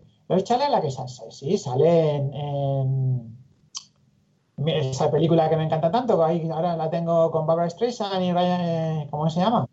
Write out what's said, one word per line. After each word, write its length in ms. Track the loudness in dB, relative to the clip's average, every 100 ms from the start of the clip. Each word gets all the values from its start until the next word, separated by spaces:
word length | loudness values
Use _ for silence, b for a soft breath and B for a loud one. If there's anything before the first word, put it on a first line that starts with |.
| -12 b -2
Lois 160 | -2
Child 180 | 2 0
es 80 | 2
la 120 | 0
que 100 | -2
sa-, 160 | -6 -10
sí, 500 | -12 -18 -10 -2 -2
sale 580 | -2 2 4 4 4 0
en, 160 | -4
en... 1000 | -6 -6 -4 -2 0 0 0 0 -2 -6 -18 -20 _ _ -18 -18 _ _ _ _ _ _ -6 -2
esa 420 | -2 -2 -2 0
película 400 | 2 4 4 4
que 80 | 2
me 60 |
encanta 280 | 0 0 0
tanto, 260 | 0 2 2
que 60 |
ahí 260 | 2 0 -2
ahora 240 | -2 -2 -2
la 120 | -2
tengo 420 | -2 0 2 4
con 140 | 2 0
Barbra 220 | 0 0
Streisand 540 | -2 -4 -2 -4 0
y 80 | 0
Ryan, 300 | 2 2 0
eh, 460 | 0 -2 -2 -4 -4
¿cómo 200 | -2 0
se 100 | 2
llama? 260 | 2 0 -2